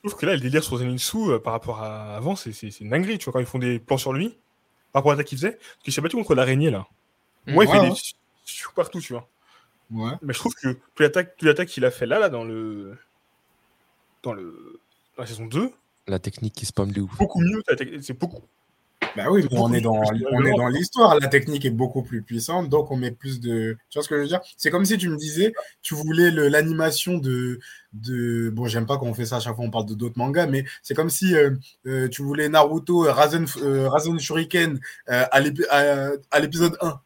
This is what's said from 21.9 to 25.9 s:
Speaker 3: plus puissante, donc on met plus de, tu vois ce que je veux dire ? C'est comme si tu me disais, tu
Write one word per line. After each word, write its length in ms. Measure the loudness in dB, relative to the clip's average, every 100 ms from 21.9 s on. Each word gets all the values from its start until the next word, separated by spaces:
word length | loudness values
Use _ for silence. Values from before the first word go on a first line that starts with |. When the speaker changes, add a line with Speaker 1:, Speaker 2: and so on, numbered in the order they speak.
| -2
Speaker 3:
plus 200 | -6 -8
puissante, 460 | -6 -8 -4 -4 0
donc 220 | 0 0
on 60 | -4
met 160 | -6
plus 260 | -8 -10 -8
de, 380 | -4 -2 -2 -6 _
tu 80 | -8
vois 40 |
ce 60 | -4
que 80 | -2
je 60 |
veux 40 | -2
dire ? 140 | -4 -6 -2
C'est 140 | 0
comme 140 | 2
si 140 | 2 2
tu 100 | 0
me 80 | -4
disais, 360 | -4 0 0 0 -12 _
tu 120 | -10